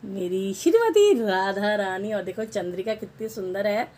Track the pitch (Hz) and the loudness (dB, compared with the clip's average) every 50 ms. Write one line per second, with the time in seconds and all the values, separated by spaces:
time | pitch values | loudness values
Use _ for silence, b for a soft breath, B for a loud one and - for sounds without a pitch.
0 | - 208 196 196 180 175 185 190 196 196 196 - - 330 339 453 466 453 - 415 | -12 -10 -8 -6 -4 -4 -2 -2 -2 -4 -4 -2 2 2 4 4 4 4 6 6
1 | 403 415 381 233 226 208 185 185 190 196 190 202 202 208 214 202 196 190 185 190 | 6 8 6 4 4 2 2 2 0 0 0 0 0 0 0 0 0 -2 -4 -4
2 | 202 214 214 202 185 190 185 220 220 220 - 208 175 180 175 185 190 220 214 220 | -4 -4 -4 -4 -4 -6 -6 -6 -8 -6 -4 -4 -4 -4 -6 -6 -4 -4 -6 -6
3 | 220 185 - - 220 220 214 226 190 185 185 196 202 208 202 220 247 - B | -8 -12 -10 -10 -10 -10 -8 -8 -8 -6 -4 -2 -2 0 0 0 -2 -4 B